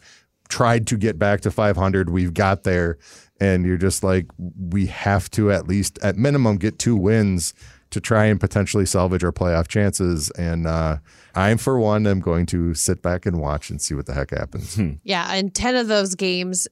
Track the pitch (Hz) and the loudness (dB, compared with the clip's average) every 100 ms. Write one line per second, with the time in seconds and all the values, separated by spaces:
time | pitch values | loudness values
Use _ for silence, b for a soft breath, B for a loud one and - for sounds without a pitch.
0 | b b b _ - - 120 120 110 110 | b b b _ -8 0 2 2 0 -2
1 | 110 80 101 101 104 101 104 87 95 95 | -2 0 0 0 0 0 0 2 2 2
2 | 85 92 90 85 98 95 98 90 85 80 | 0 0 0 2 0 0 0 0 0 -4
3 | B B B - 98 92 90 90 92 - | B B B -2 2 2 2 2 0 0
4 | 95 92 78 - 90 - 90 98 92 - | 0 0 -2 -8 -14 -10 -4 -2 -2 -2
5 | 101 101 - - 104 95 80 101 92 - | 0 0 0 0 2 2 0 0 -2 -2
6 | 104 92 139 143 113 101 107 - 120 110 | -2 0 2 2 2 2 0 -2 0 2
7 | 95 113 104 92 - B B B _ - | 4 4 4 2 -2 B B B _ -8
8 | - 110 107 101 101 104 92 107 92 98 | 0 4 4 2 0 0 0 0 2 2
9 | 90 90 90 - 90 82 82 107 101 - | 2 2 0 0 0 0 0 0 0 0
10 | 90 82 76 - 85 82 82 82 80 76 | 0 0 -4 -4 -4 -2 -2 -2 -2 -4
11 | b b b - 98 113 - 131 107 104 | b b b 0 2 2 2 2 2 2
12 | 104 95 87 85 87 87 85 78 - 90 | 2 2 0 0 0 0 -2 0 -2 -2
13 | 87 90 101 85 73 73 - 73 - 71 | -2 -2 -2 -2 -2 -4 -6 -8 -6 -6
14 | 69 67 69 - - - - 104 87 71 | -6 -6 -4 -6 -8 -8 -8 -4 -4 -6
15 | - 185 - 190 196 190 233 254 226 208 | -6 -4 -4 -4 -4 -4 -2 0 0 0
16 | 196 180 190 180 180 185 - | 0 -2 -2 -2 -4 -6 -6